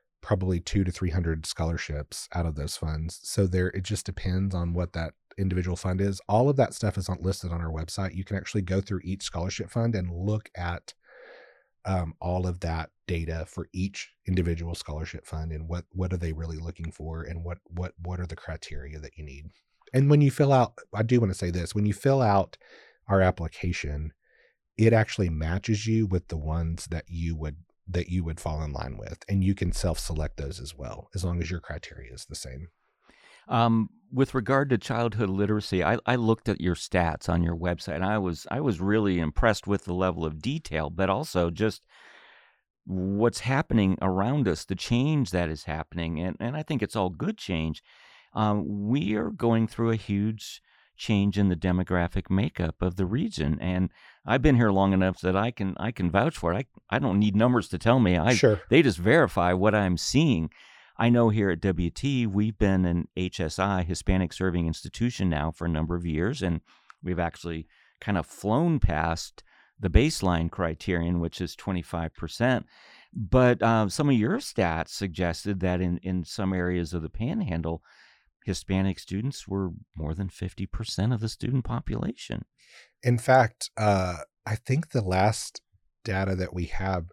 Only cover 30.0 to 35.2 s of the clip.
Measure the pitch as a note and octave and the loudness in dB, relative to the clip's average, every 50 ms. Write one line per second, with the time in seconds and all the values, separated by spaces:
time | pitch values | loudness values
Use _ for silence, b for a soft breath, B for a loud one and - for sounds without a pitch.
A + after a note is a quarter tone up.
30 | - - E2 D2+ D2+ C#2 - - D2 C#2 - F2+ B1 - - - C2 A1+ A1 - | -4 -6 -4 -4 -4 -4 -4 -6 -8 -8 -8 -10 -12 -14 -14 -12 -12 -12 -12 -14
31 | - _ - F#2 F2 F2 F2 F2 E2 D#2 F2+ E2 - - D#2 D2+ - - D2 C#2 | -14 _ -6 -4 -2 -2 -2 -2 -2 -4 -6 -8 -8 -10 -12 -12 -12 -14 -16 -16
32 | C2 B1 B1+ C2 - - C#2 - - C2 B1+ C#2 E2+ E2+ _ _ b b b b | -16 -16 -16 -18 -16 -14 -14 -12 -12 -12 -12 -12 -14 -16 _ _ b b b b
33 | b b b b b b b b b b B2 A#2 A#2 A#2 A2+ A2+ A2 - _ _ | b b b b b b b b b b 2 2 4 4 4 2 2 -2 _ _
34 | _ - C3 B2+ C3+ - - C3 G#2 - C3+ C3+ C#3+ C3+ B2+ G#2 - - A#2 A2+ | _ -8 0 0 0 2 0 -4 0 2 2 2 2 2 0 0 0 -2 -2 -2
35 | A#2+ A#2 G#2+ A2 | -2 -2 0 0